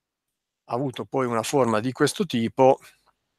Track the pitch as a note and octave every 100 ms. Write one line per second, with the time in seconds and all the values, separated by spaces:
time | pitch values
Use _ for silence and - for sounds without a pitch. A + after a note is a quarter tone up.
0 | _ _ _ _ _ _ - A#2+ C3+ -
1 | G#2+ C3+ B2 A2+ A2 C#3+ A#2 G#2+ B2+ B2
2 | D3 - F3+ A#2+ A2+ - C3 C#3 - _
3 | _ _ _